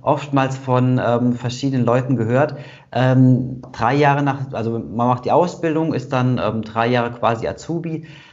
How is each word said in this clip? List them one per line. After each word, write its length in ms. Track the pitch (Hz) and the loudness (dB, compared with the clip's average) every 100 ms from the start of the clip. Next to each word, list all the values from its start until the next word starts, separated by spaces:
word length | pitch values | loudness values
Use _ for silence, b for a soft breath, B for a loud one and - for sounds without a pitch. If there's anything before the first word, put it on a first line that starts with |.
oftmals 560 | 123 147 - 139 135 135 | -2 -2 0 0 0 -2
von, 440 | - 127 127 127 | 0 2 2 2
ähm, 300 | 101 120 123 | 2 2 0
verschiedenen 500 | 120 127 120 139 135 | 0 -4 -4 -2 0
Leuten 320 | 117 123 127 123 | 2 2 0 -2
gehört, 400 | 110 127 151 143 B B B | 0 0 0 -4 B B B
ähm, 720 | 117 127 127 127 127 - 127 - | 0 2 6 6 4 0 -8 -14
drei 220 | - 113 | -4 0
Jahre 280 | 139 143 139 | 4 4 4
nach, 300 | 143 139 135 | 0 -2 -6
also 200 | 113 113 | -4 -4
man 360 | 117 73 104 123 | -4 -6 0 2
macht 180 | 123 - | 0 2
die 40 | |
Ausbildung, 600 | 139 175 - 165 156 160 | 2 2 0 -2 0 0
ist 180 | 120 127 | -2 -2
dann, 280 | 131 127 120 | 0 2 2
ähm, 200 | 95 110 | 0 -2
drei 260 | 110 113 117 | -4 -2 0
Jahre 240 | 123 117 | 2 0
quasi 340 | 120 110 117 80 | -2 -2 0 -4
Azubi, 600 | - - 165 165 160 160 B B | -6 -6 -6 -6 -8 -12 B B